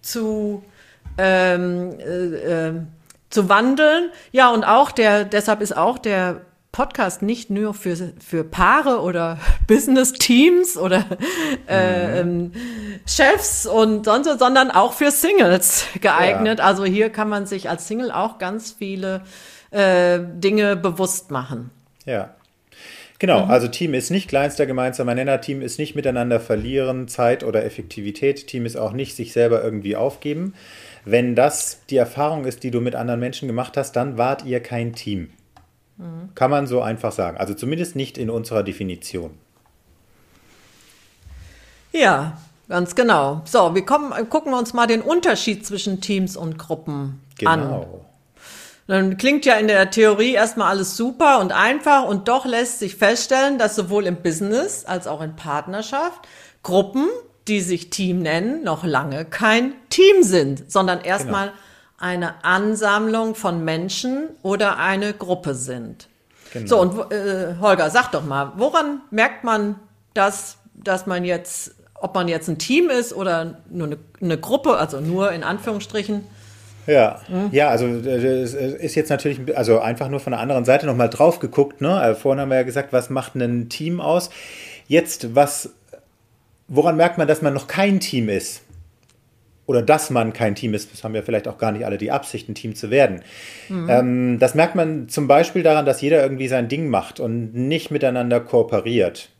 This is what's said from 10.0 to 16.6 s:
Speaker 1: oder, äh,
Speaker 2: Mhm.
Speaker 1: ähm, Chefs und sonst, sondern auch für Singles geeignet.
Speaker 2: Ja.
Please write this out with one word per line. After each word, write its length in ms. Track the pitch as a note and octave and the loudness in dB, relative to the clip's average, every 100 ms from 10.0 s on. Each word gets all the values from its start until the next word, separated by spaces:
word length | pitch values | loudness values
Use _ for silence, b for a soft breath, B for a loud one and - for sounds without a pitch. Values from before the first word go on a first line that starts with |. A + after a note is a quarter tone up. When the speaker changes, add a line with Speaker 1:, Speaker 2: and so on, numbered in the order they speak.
| C4 - - A#3+ D#4 F4+ F4+ - | 4 0 4 6 8 6 2 -2
Speaker 1:
oder, 280 | F#3 F#3 G3+ F#3 C4+ F4+ D#4 C4 - | 0 2 0 -6 -6 -4 -4 -4 -2
äh, 540 | F#3+ F#3 F3+ F3+ F3 | 0 2 0 -2 -2
Speaker 2:
Mhm. 60 | F3 | -2
Speaker 1:
ähm, 220 | F3 F3 F#3+ A#3+ A3+ G#3 G3 - | -2 -4 -8 -12 -12 -12 -12 -6
Chefs 580 | - C4+ G4+ - - A3 | 4 4 4 0 -4 0
und 400 | A3 A3 G#3+ G#3+ | 4 4 2 2
sonst, 220 | A3+ D4+ C#4 | 2 2 2
sondern 300 | B3+ C4+ C4 | 4 6 4
auch 240 | F3+ A#3 | 4 2
für 160 | - C#4+ | 2 2
Singles 760 | C#4+ E4 G4+ G3 F#3 - - - F3+ | 2 2 6 6 4 2 0 -4 -2
geeignet. 580 | G3+ D#3+ F3+ G3 A3 | 2 4 4 2 0
Speaker 2:
Ja. 60 | A3 | 2